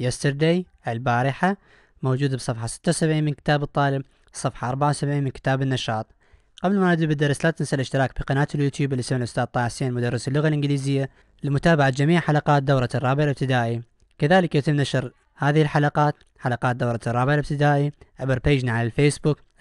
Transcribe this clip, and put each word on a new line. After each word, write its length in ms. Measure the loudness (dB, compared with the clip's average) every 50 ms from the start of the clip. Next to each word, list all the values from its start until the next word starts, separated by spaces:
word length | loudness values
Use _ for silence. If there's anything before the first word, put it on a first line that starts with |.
| -4
Yesterday، 840 | -4 -4 -2 -2 -2 -2 0 2 2 2 0 -2 -6 _ _ -8 -6
البارحة، 680 | -6 -4 -2 0 0 2 0 0 -2 0 0 0 0 -2 _ _ _ _ _ _ _ -6 -4
موجود 320 | -2 -2 0 -2 -2 -4
بصفحة 320 | -4 -6 -6 -6 -6 -6
ستة 220 | -10 -10 -6 -2 -2
وسبعين 360 | -2 0 0 0 0 0 0
من 80 | -2 -4
كتاب 300 | -4 -2 0 0 0 0
الطالب، 400 | -2 -2 0 0 0 0 -2 -4 _ _ _ _ _ -12
صفحة 360 | -6 -6 -6 -6 -4 -6 -6
أربعة 200 | -2 0 0 0
وسبعين 360 | 0 0 -2 -2 -2 -2 -2
من 60 | -4
كتاب 320 | -6 -4 -2 -2 0 0 0
النشاط. 520 | -2 -2 -2 -4 -4 -4 -4 -6 _ _ _ _ _ _ _ _ _ _ -4 -2
قبل 160 | 0 2 2
ما 140 | 4 4 2
نبدأ 140 | 2 2
بالدرس، 380 | 0 0 0 0 0 0 0 0
لا 60 | -2
تنسى 260 | 0 -2 -4 -4 -2
الاشتراك 440 | -2 -2 -2 0 0 -2 -2 -2 -6
بقناة 280 | -4 -2 0 0 0 0 0
اليوتيوب 380 | -2 -2 -2 -2 -2 -2 -2 -2
اللي 80 | -2
اسمها 180 | -2 -2 -2 -2
الأستاذ 260 | -2 -4 -4 -4 -4
طه 200 | -4 -2 -2 -4
حسين 280 | -4 -4 -4 -4 -4 -2
مدرس 360 | -2 -2 -2 -2 -2 -4 -2
اللغة 200 | -2 0 0 0
الإنجليزية 640 | 0 0 0 0 -2 -2 0 0 0 0 -2 -4 _ _ _ _ _ _ -4
لمتابعة 480 | -2 -2 2 4 4 4 4 4 2
جميع 300 | 2 2 2 4 4 2
حلقات 420 | 2 2 2 2 4 4 2 2 4
دورة 260 | 2 2 2 2 0 -2
الرابع 300 | -2 0 0 0 2 0
الابتدائي. 580 | 0 0 -2 -2 0 0 0 0 0 -2 -4 -6 _ _ _ _ _ _ -2
كذلك 360 | 0 4 4 4 4 4 0
يتم 220 | 0 0 2 2
نشر 360 | 0 0 0 0 -2 -4 -4 -8 _ _ _ _
هذه 260 | -2 0 2 4 4 2
الحلقات، 520 | 2 2 2 0 2 2 2 2 0 0 _ _ _ _ -8
حلقات 380 | -6 -4 -4 -2 -2 -2 -2
دورة 240 | 0 -2 -2 -2 -2 -2
الرابع 280 | -2 0 0 0 2 2
الابتدائي، 580 | 0 0 -2 -2 0 2 2 4 2 2 0 -4 _ -18 _ _ -8
عبر 200 | -4 -2 -2 0
بيجنا 340 | 2 2 2 2 2 0 0
على 140 | 0 -2
الفيسبوك 520 | -2 0 2 2 2 2 2 -2 -2 -2 -2 _ _ _ -8